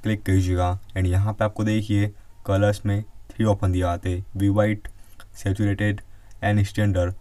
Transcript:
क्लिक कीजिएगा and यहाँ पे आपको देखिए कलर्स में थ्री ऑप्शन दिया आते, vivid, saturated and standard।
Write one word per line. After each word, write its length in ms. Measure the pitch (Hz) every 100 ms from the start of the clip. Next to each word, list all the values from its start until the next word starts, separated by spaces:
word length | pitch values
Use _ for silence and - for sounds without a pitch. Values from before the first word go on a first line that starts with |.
क्लिक 200 | 110 104 -
कीजिएगा 440 | 95 90 90 90 92 -
and 160 | 92 92
यहाँ 280 | 92 104
पे 120 | 104 107
आपको 180 | -
देखिए 440 | 107 107 104 101 104 - - - -
कलर्स 360 | 98 104 101 104
में 180 | 101 107 - -
थ्री 140 | - 110
ऑप्शन 260 | 101 95
दिया 200 | 90 87
आते, 320 | 85 92 90 95 95
vivid, 500 | 101 101 104 104 - - - - - -
saturated 640 | 101 98 104 101 104 104 - - - -
and 220 | 101 104 101
standard। 460 | - 104 92 87 -